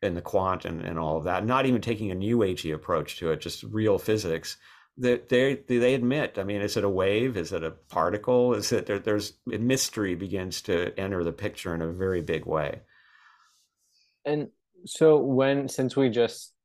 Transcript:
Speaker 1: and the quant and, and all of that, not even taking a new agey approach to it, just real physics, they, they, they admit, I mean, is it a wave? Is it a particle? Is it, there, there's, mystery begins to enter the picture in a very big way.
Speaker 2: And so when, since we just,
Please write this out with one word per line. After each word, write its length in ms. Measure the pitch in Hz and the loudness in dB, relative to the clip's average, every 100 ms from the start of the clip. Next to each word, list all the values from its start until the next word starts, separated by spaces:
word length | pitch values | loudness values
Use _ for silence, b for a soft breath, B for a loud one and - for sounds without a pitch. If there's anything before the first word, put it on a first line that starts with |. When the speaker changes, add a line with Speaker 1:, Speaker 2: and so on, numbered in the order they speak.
Speaker 1:
and 160 | 101 87 | -4 -4
the 60 | |
quant 420 | 85 98 95 90 | -2 0 0 -2
and, 160 | 85 85 | -4 -8
and 160 | 90 82 | -6 -4
all 200 | 78 78 | -2 -2
of 80 | |
that, 200 | 78 92 | -2 -2
not 220 | 107 127 135 | 0 2 2
even 140 | 120 | 0
taking 320 | 113 117 104 | 0 -4 -4
a 20 | |
new 240 | 92 98 120 | -4 0 2
agey 340 | 101 90 80 | 2 0 -4
approach 440 | 76 - 85 73 - | -4 -2 -2 -2 -4
to 140 | 85 | -4
it, 80 | 78 | -2
just 240 | 85 - | -4 -10
real 340 | 110 107 110 95 | -8 -2 2 2
physics, 600 | - 110 92 82 - - b b b - | 2 0 0 -4 -6 -14 b b b -2
they, 220 | 123 123 - | 0 0 2
they, 280 | 123 135 131 - | 4 4 0 0
they 260 | 123 123 | 2 4
admit, 440 | 135 120 143 131 - | 4 2 0 -2 -4
I 60 | |
mean, 160 | 98 104 | -4 -2
is 160 | 101 117 | -2 0
it 80 | |
a 40 | 101 | 0
wave? 480 | 95 95 104 131 104 | 2 2 2 0 -2
Is 160 | 82 | -4
it 120 | 90 | -4
a 60 | 80 | -6
particle? 840 | - _ 90 82 101 113 123 123 | -8 _ 0 0 0 2 4 4
Is 180 | 110 101 | 2 0
it, 140 | 113 - | -2 0
there, 120 | 101 | -2
there's, 360 | 110 107 104 - - | 0 -2 -2 -10 -8
mystery 680 | 104 117 131 - - 101 | -2 0 0 0 -2 -2
begins 480 | 85 95 98 92 87 | -2 -4 -6 -6 -8
to 360 | - 87 90 - | -2 -2 -2 -4
enter 260 | 98 95 | -4 -2
the 80 | 85 | -2
picture 420 | 82 104 - 92 | -4 -6 -8 -6
in 80 | 82 | -4
a 100 | 82 | -4
very 280 | 90 95 92 | -4 -2 -2
big 240 | 78 80 - | -2 -4 -2
way. 340 | 78 73 - - b b b b b b b b _ _ _ _ _ | -2 -2 -6 -14 b b b b b b b b _ _ _ _ _
Speaker 2:
And 240 | - 151 143 _ _ _ | -4 -2 -4 _ _ _
so 340 | 185 - 160 151 | -10 4 8 8
when, 500 | 127 131 135 139 135 | 6 2 4 2 -2
since 280 | - 131 139 | -2 -2 2
we 140 | 131 | 2
just, 420 | 113 117 - - _ | 4 0 0 -18 _